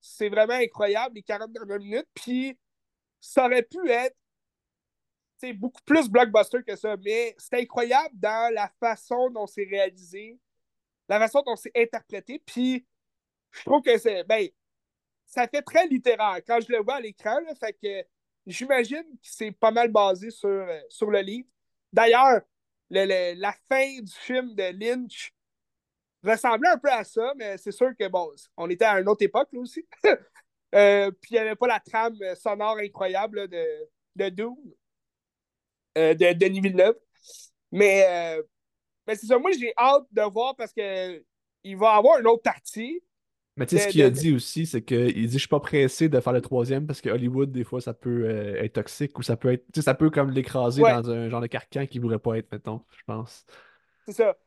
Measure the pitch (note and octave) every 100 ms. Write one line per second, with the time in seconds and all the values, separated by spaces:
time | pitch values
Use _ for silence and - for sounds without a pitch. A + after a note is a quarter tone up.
0 | - - G#3 G3+ G#3+ B3 A#3 - G#3 G#3
1 | B3 A3+ - G#3 A3 A3+ G#3 G3+ G3+ A3
2 | D#4+ - - B3 C4 C4 _ _ _ _
3 | _ _ - - B3 B3 A#3 E4+ F4 A#3+
4 | C4 _ _ _ _ _ _ _ _ _
5 | _ _ _ _ B3+ G#3+ A#3+ _ - D#4
6 | B3+ A3 B3 G#3+ G3 B3 B3 G3+ G#3+ G3+
7 | G3 A3 A#3 - - A#3+ A#3 - A#3+ B3+
8 | D#4 A3 G#3+ A3 A#3 A3 G3+ _ A#3 G#3+
9 | - A#3+ B3+ A#3 G3+ - G3 G3 F#3+ F#3
10 | F3 F#3+ A3 B3 _ _ _ _ _ _
11 | _ G#3 A3 C#4 C#4 A3 A3 A#3+ A#3 A3+
12 | _ G3+ - C#4+ - A#3+ B3+ B3+ _ _
13 | _ _ _ _ _ - - C#4+ C#4 A#3
14 | A3+ G3 F3+ A3 F#3 _ _ _ _ _
15 | _ _ _ - A#3 C#4+ C#4 D#4+ F4+ C4
16 | B3 A3 G#3+ F#3 - A#3 A3+ A#3 G#3 C#4
17 | A3+ - G#3+ C4 D#4+ D4 A3 G#3 G#3 G3
18 | F3+ _ _ _ - F3 B3+ C4+ A3+ D4
19 | D#4+ B3+ - - G#3+ F#3+ A3 A3+ A#3+ G#3+
20 | G3+ F#3 A3 - G3+ G3 F#3 D#3+ C#3 -
21 | G#3+ G3+ G3 A3+ B3+ _ _ _ _ F#3
22 | A#3 A#3 C4+ A3+ - _ _ _ _ F#3
23 | G3 F#3 F3 F3 G3+ G#3 _ C4+ C4+ C4
24 | G3+ - - B3+ B3+ G#3 F#3 F#3 A3+ B3+
25 | A#3+ - - _ _ _ _ _ _ _
26 | _ _ F#3+ A3 B3+ A3+ E4+ D#4 C#4+ B3
27 | G3 - A#3 C#4+ G#3+ G3 - G3 B3+ B3+
28 | G3 F3+ E3 C#3+ _ - F3 F3 A3+ G3
29 | G3 G#3+ G3 A3+ C#4+ B3 B3 - - -
30 | G#4+ - _ _ _ _ _ G3+ G3+ G3+
31 | G3 F#3 - A3+ A3 G#3+ B3 A3 - A3
32 | A#3 A3 F#3+ F3 A3 G3+ G#3+ A3 G#3 G3+
33 | F#3+ F#3 G#3+ G#3 G3 F3 D#3+ D3+ D#3 _
34 | _ F3+ F#3+ F#3 A#3 B3+ C#4 _ _ _
35 | _ _ _ _ _ _ _ _ _ -
36 | D#3+ D#3+ F3 F3 F#3+ F#3+ G3 F#3 F#3+ A3+
37 | _ _ - - - _ _ F3 G3+ G3
38 | F#3+ F3 E3+ D#3+ D#3 _ _ _ _ _
39 | - A3 A3 B3 E4 E4+ A#3+ - B3+ C#4+
40 | C4+ G#3 G#3 G3 B3 C4+ A3+ - G3+ F#3+
41 | F#3 E3+ _ _ _ _ G3 F#3+ G#3+ G#3+
42 | A#3 D#4 A3+ A#3 A3+ - - G#3+ A#3 E4+
43 | _ _ _ _ _ - B2 F3 G3+ E3+
44 | C3+ B2+ D#3+ C3 - - D#3+ A#2+ A2 A#2+
45 | B2 G2+ A#2 C3 - D3 - D3+ C3 -
46 | D#3+ C3+ B2 B2 - B2+ B2 C3+ D3+ C#3
47 | B2 A#2 B2 B2+ C#3 B2+ A#2 B2+ B2 A2+
48 | B2+ A#2+ A2 A2 G#2 G2+ A2+ - - -
49 | C#3+ - B2+ A2+ B2+ B2+ _ - C#3+ B2+
50 | D#3 D3+ C#3 C3+ B2+ C3 B2 B2+ D3 A#2+
51 | A#2+ A#2 A2+ A#2+ A#2 B2 - C#3 C#3 B2+
52 | A#2+ A2 A#2+ A2+ A2+ G#2+ - A2 _ _
53 | - A2 A2+ - _ - _ _ _ _
54 | - G3+ A3 F3